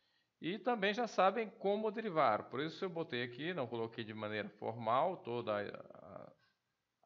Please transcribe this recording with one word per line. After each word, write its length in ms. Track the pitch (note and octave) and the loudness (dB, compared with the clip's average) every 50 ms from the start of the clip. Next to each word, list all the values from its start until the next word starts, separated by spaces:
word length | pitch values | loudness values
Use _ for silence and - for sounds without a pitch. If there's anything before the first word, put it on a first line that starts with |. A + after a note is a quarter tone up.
| _ _ _ _ _ _ _ _ | _ _ _ _ _ _ _ _
E 180 | - D#3 F#3+ A3 | -6 -4 -4 -2
também 360 | - B3+ B3 A3+ F#3+ G3+ G#3 | 0 0 0 2 2 2 2
já 120 | A3 A#3+ | 2 -2
sabem 440 | G#3+ - - F#3+ G3 G#3 A#3+ A3+ G3+ | 0 2 4 4 6 4 4 0 -4
como 420 | - - - G3 G3+ G#3+ A3 A3 | -6 -2 0 2 2 2 0 0
derivar, 520 | G3+ A#3 A3+ A3 E3 D#3 C#3+ B2 G#2+ G3+ - | -2 -2 -4 0 4 6 6 6 6 4 2
por 180 | - - B2 | -2 -4 -2
isso 220 | D3 - - - F#3+ | -2 -4 -4 -4 -6
eu 40 | F#3+ | -4
botei 340 | E3+ E3 D#3+ - - A#2+ B2 | -4 -4 -4 -2 -2 -2 -2
aqui, 300 | B2 B2 B2 D3 E3+ F#3 | -4 -4 -6 -6 -4 -2
não 140 | E3+ C3 A#2 | -2 -4 -2
coloquei 380 | A#2+ A#2 A2+ A2+ - - A2+ | -2 -4 -4 -4 -4 -6 -6
de 80 | G#2 G#2+ | -6 -6
maneira 340 | G#2+ G#2+ G#2 G#2+ G#2+ G2+ G2+ | -6 -4 -2 -2 -2 -4 -4
formal 680 | - - A2+ A2+ A2+ A#2 A#2 A2 A#2 C3 D3+ F#3 F3+ D#3+ | -8 -6 -6 -6 -4 -2 0 2 4 4 4 2 0 -2
toda 360 | - A#2 A#2+ A#2+ A#2 A2 G#2 | -4 -4 -4 -2 0 0 0
a, 80 | G#2 | 0
a, 680 | G2+ - - - - - - - - F#2+ F#2+ F#2 - - - _ _ _ _ _ _ _ _ _ _ _ _ _ _ | -2 -4 -6 -10 -12 -16 -18 -20 -18 -16 -16 -14 -16 -16 -18 _ _ _ _ _ _ _ _ _ _ _ _ _ _